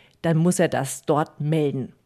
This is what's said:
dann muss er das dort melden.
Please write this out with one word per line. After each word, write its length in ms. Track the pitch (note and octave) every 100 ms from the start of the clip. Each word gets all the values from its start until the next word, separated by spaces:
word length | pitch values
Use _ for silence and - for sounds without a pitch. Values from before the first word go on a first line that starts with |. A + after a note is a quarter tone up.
| _ _
dann 160 | E3+ D#3+
muss 200 | F3 F3+
er 100 | D#3+
das 340 | B2+ C3+ -
dort 380 | - D3 D#3+ -
melden. 520 | D3 D#3+ D3 C3+ A#2 -